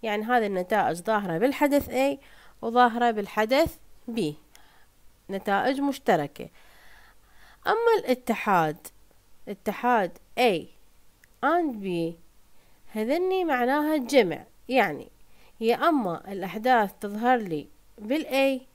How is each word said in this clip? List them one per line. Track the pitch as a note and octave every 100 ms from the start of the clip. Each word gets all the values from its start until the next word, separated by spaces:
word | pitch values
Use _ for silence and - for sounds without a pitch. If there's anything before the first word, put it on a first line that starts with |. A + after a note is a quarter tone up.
يعني | A3+ G#3
هذه | A3 B3 G#3+
النتائج | F#3+ F3+ A3 D3+ E3
ظاهرة | F3+ A3 G3 E3
بالحدث | A#3 C#4 D4 C#4+ C#4
A | B3 C4+ C#4 - - - -
وظاهرة | A#3 A#3 B3 A3+ A#3+
بالحدث | G#3+ G3+ - A3 C4 D#4+ - - - -
B، | A#3 D#3+ D3 _ - - _ - _ - _ _
نتائج | G3 G3 G3 B3 C4+
مشتركة. | C#4+ C4+ - F3+ C#3+ - - - - - - - - - _ - - - -
أما | G#4 A#4 A4
الاتحاد، | - B3+ - A3 - F#3 D#3 D#3 - - - _ _ - -
اتحاد | G3+ - G3 A#3+ A#3+ F3+ - _ -
A | B3 F3 - - - - - _ _ _ C4+
and | E4+ D#4+ A3+
B، | G3 F3 E3 E3+ - - - - _ - -
هذني | A3 G#3+ D#4 F#4 F#4+
معناها | F4 C4 A#3+ C#4 D4+
الجمع، | D#4 A#3+ C#4 G#3 D3+ - - -
يعني | B3+ G3+ C#3+ - _ - - - -
يا | A3+ A#3 D#4
أما | D4+ G#3 E3 -
الأحداث | G3+ F#3 F3+ A3+ B3 G3+ -
تظهر | G#3 G#3 A#3+ B3+
لي | G#3 D#3 - - - -
بال | G#3 C#4+ -
A | C4+ C4+ C4+ C4